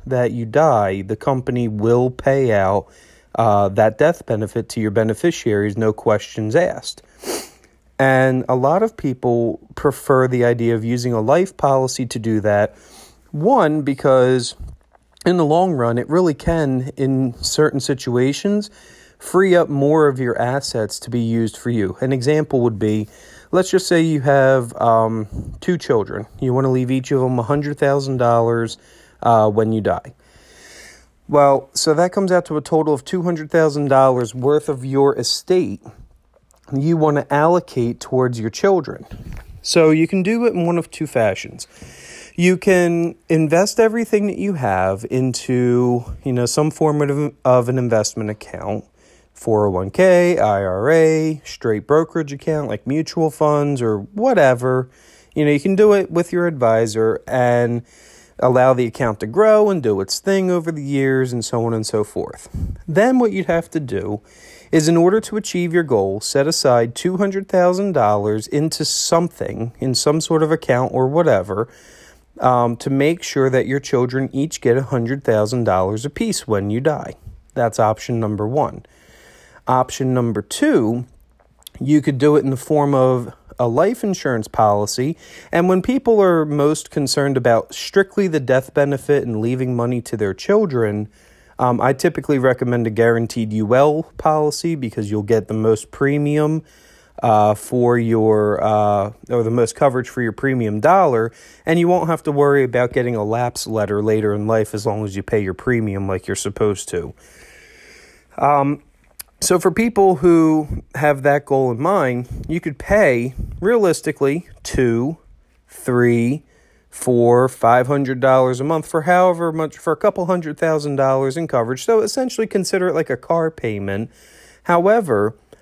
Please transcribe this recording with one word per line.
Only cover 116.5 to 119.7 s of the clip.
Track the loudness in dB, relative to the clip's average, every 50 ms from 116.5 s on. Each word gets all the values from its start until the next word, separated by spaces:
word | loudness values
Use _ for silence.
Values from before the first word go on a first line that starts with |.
| _ _ _ _ _ _ _ _
four, | -18 -6 -2 0 2 4 4 6 6 4 4 2
five | 0 0 2 4 4 4 2
hundred | 2 0 -2 -2 -2 -2 0
dollars | 2 4 4 4 4 2 0 -2
a | -2
month | -2 -2 -4 -4 -4
for | -4 -2 0
however | 2 4 4 4 4 2 0 -2 -4
much, | -4 -4 -6 -6